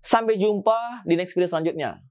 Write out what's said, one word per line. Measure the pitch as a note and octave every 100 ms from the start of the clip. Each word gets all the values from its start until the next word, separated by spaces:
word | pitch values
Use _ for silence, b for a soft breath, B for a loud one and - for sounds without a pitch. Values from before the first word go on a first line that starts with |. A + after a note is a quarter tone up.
sampai | - A#3 A3+ A3
jumpa | G#3 G#3 G3 A3+ A#3+ A#3+ F3+
di |
next | E3+ F3+ F3+
video | F3+
selanjutnya. | E3+ D#3+ D#3 C3 - _